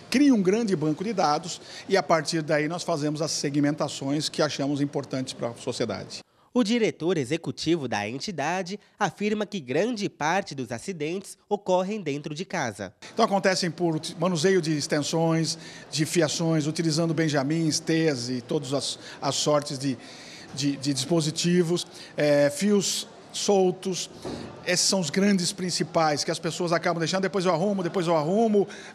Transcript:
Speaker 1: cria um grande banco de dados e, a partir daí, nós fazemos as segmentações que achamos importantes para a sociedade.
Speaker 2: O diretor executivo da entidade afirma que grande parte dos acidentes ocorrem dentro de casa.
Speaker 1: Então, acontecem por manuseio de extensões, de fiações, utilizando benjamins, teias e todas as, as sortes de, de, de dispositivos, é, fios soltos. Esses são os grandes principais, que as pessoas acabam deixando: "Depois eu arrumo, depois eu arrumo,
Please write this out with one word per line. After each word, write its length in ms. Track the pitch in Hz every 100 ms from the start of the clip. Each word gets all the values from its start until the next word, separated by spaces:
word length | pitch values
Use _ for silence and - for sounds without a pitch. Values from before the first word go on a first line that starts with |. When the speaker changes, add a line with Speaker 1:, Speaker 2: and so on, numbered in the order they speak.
| -
Speaker 1:
cria 260 | 254 285
um 60 | 233
grande 340 | 180 214 226
banco 300 | 180 151 151
de 80 | 196
dados 480 | 190 160 151 170 - - - -
e, 120 | 185
a 40 |
partir 380 | - 165 147 165
daí, 260 | 151 151 151
nós 160 | 175
fazemos 380 | - 165 151 151
as 100 | 160
segmentações 1000 | - 151 143 143 151 151 - 135 151 143
que 100 | -
achamos 400 | 151 - 139 143
importantes 540 | 143 143 131 131 131
para 140 | - 120
a 60 |
sociedade. 680 | 117 - 117 117 95 92 - - _ _ 240
Speaker 2:
O 60 |
diretor 560 | 208 240 202 - 160 175
executivo 680 | 120 165 - - 151 170 127
da 200 | 107 104
entidade 680 | 135 220 156 143 180 175 202 _ -
afirma 480 | 196 - 202 214
que 140 | 208 202
grande 500 | 127 143 220 220 190
parte 460 | - 147 190 196
dos 160 | 139 117
acidentes 680 | 117 - 170 147 185 - - -
ocorrem 520 | 202 - 180 190 220
dentro 320 | 151 143 -
de 120 | 151
casa. 500 | 190 180 123 101 92 - -
Speaker 1:
Então, 120 | -
acontecem 480 | 220 196 196 185 175
por 280 | 156 170 156 160 -
manuseio 420 | 180 170 185 190
de 160 | 160 151
extensões, 800 | 139 151 143 165 165 160 160 - - - -
de 160 | 139 151
fiações, 640 | 175 151 - 165 160 143
utilizando 440 | 156 165 151 165
benjamins, 680 | 156 160 143 135 160 160 139
teias 480 | - 160 160 131 120
e 120 | 127
todas 320 | 120 160 135
as, 280 | 139 - - - -
as 140 | 139
sortes 460 | - 147 147 143 139
de, 180 | 139 120 - - - - -
de, 220 | - 143 135
de 180 | 135
dispositivos, 920 | 135 - 170 156 151 175 180 165 175 - - - -
é, 320 | 147 143 143
fios 580 | - 202 202 - - - - -
soltos. 760 | - - 196 185 180 190 170 - - - - - -
Esses 220 | - 180 -
são 140 | 196
os 100 | 156
grandes 420 | 196 202 190 170
principais, 680 | - 180 - 170 170 160 147
que 80 | -
as 80 | 160
pessoas 340 | 170 - 175
acabam 280 | 170 180 170
deixando: 220 | 160 185
"Depois 220 | 190 196
eu 80 | 180
arrumo, 300 | 160 202 196
depois 240 | 170 185 170
eu 100 | 165
arrumo, 520 | 147 202 233 208 190 - -